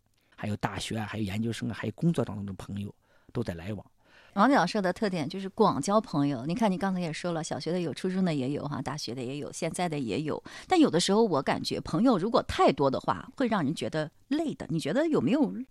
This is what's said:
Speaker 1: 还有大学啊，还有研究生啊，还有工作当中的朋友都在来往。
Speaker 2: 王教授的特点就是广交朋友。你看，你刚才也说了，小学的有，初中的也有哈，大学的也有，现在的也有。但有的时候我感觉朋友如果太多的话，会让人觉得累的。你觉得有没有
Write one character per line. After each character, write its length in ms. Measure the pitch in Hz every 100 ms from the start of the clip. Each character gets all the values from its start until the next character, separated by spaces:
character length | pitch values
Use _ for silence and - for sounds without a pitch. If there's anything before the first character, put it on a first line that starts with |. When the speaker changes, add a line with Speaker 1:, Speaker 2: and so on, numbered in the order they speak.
| _ _ _ -
Speaker 1:
还 120 | 107
有 80 | 104
大 220 | 113 98
学 200 | - 110
啊， 80 | 101
还 80 | 104
有 80 |
研 160 | 101 104
究 100 | 113
生 200 | 110 123
啊， 40 |
还 120 | 101 110
有 60 |
工 180 | - 165
作 120 | 165
当 120 | 113 101
中 80 |
的 80 | 101
朋 280 | 95 - 98
友 120 | 101 - _ _ _
都 100 | 123
在 120 | 110
来 180 | 85 90
往。 140 | 104 - _ _ - -
Speaker 2:
王 160 | 196 233
教 160 | 262 175
授 140 | 214
的 120 | 185
特 160 | - 214
点 200 | 180 165
就 100 | 190
是 100 | 190
广 300 | - 196 135
交 200 | 170 214
朋 260 | 214 147 143
友。 180 | 131 143
你 80 |
看， 160 | 208 220
你 60 | 180
刚 160 | 196
才 80 | 180
也 120 | 170
说 200 | 160 175
了， 120 | 165
小 160 | 165 -
学 100 | 160
的 100 | 180
有， 120 | 160
初 180 | - 185
中 140 | 185
的 100 | 185
也 160 | 147 127
有 160 | 143 147
哈， 140 | 135
大 160 | 135 147
学 180 | -
的 80 | 127
也 140 | 120 147
有， 160 | -
现 180 | - 165
在 160 | 165 180
的 120 | 147
也 240 | 117 98
有。 200 | 151 - - - -
但 140 | 370
有 100 | 233
的 80 | 156
时 140 | 185
候 100 | 202
我 200 | 226 139
感 200 | 175 165
觉 160 | - -
朋 220 | - 165
友 160 | 254 233
如 120 | 202
果 120 | -
太 300 | - - 349
多 180 | 147 139
的 80 | 123
话， 300 | - 92 - -
会 100 | 240
让 160 | 214
人 120 | 135
觉 140 | 170 113
得 220 | 160 151 - -
累 260 | 294 311
的。 120 | - -
你 100 | 160
觉 120 | 135
得 140 | 226 330
有 140 | 220
没 120 | 123
有 220 | 285 208 202 262